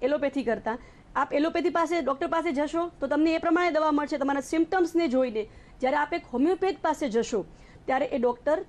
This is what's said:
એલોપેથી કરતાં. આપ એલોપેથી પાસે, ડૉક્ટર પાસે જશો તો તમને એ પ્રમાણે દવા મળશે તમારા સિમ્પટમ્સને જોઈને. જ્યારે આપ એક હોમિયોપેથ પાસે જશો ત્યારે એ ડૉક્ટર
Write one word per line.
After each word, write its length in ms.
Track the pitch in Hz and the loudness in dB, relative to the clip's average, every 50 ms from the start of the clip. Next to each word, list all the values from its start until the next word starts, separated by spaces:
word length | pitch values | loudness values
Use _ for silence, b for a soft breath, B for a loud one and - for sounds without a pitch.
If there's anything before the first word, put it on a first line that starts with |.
| - | -2
એલોપેથી 420 | 254 294 302 285 277 277 285 240 | 0 0 2 0 0 -2 -2 -2
કરતાં. 340 | - 220 208 208 226 220 254 B B B B B B B | -2 -2 -2 -2 -6 -6 -6 B B B B B B B
આપ 160 | - 277 269 - | -2 -2 0 0
એલોપેથી 380 | 294 294 330 320 339 277 349 | 0 0 0 0 0 0 0
પાસે, 320 | - 339 339 294 349 339 294 | 0 0 0 0 0 -2 0
ડૉક્ટર 240 | 254 269 262 349 | -2 -2 -2 -2
પાસે 260 | 339 330 330 302 339 285 | -2 -2 0 0 0 0
જશો 380 | 269 294 294 - 330 339 349 - - | 0 -2 -2 -2 -2 -4 -4 -6 -6
તો 60 | 285 | -4
તમને 280 | 262 277 285 311 330 320 | -2 0 2 2 2 2
એ 40 | 330 | 2
પ્રમાણે 320 | 330 339 330 349 359 349 | 2 2 2 2 2 2
દવા 200 | 285 311 311 311 294 | 2 2 2 2 2
મળશે 260 | 285 294 - 311 277 | 0 0 -2 -2 -2
તમારા 220 | 269 277 277 277 | -2 -2 -2 -2
સિમ્પટમ્સને 680 | 269 - - 320 330 320 - 370 349 330 - 330 339 311 | -4 -2 0 0 0 2 2 0 0 2 2 0 0 2
જોઈને. 400 | 233 262 262 247 214 220 208 - B B B B B B | 2 2 2 0 0 -4 -6 -6 B B B B B B
જ્યારે 160 | - 254 277 | -2 0 2
આપ 180 | 294 294 285 339 | 2 0 0 -2
એક 100 | 339 - - - | -6 -6 -4 -2
હોમિયોપેથ 440 | 247 269 330 381 - - 381 392 - - | 2 2 2 2 2 0 -2 -2 0 0
પાસે 260 | 330 302 - 311 269 | -2 -2 0 -2 -2
જશો 360 | 202 233 220 - - 208 165 - B B B B B B B | 0 0 -2 0 -2 -4 -4 -6 B B B B B B B
ત્યારે 200 | - 262 269 285 | -2 -2 -2 0
એ 140 | - - 277 | -2 -2 0
ડૉક્ટર 460 | 233 247 240 - - 285 302 349 392 | 0 0 0 0 0 0 0 0 -2